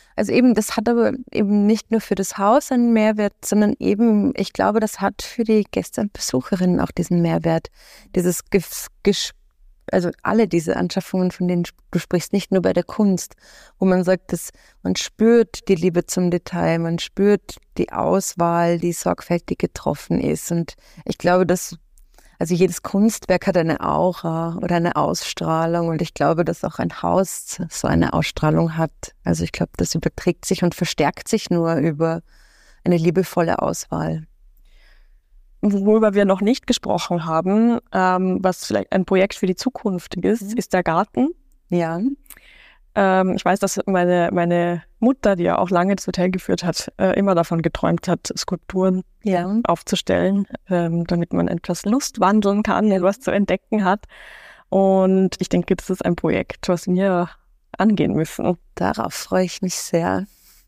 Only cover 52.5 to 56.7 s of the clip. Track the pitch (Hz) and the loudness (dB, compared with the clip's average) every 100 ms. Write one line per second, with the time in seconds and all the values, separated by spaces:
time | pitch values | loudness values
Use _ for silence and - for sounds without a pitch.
52.5 | 202 214 - 214 190 180 196 - 202 196 | 0 0 2 2 2 2 0 -2 0 0
53.5 | 180 _ 214 185 208 - - - - - | -2 _ 0 0 -2 -6 -20 -20 -20 -20
54.5 | - _ 190 196 190 190 190 185 - - | -20 _ 2 4 4 4 4 2 0 0
55.5 | 175 - 185 - 185 180 170 160 - - | 0 0 -2 -2 -4 -2 0 0 -2 -4
56.5 | - - | -6 -2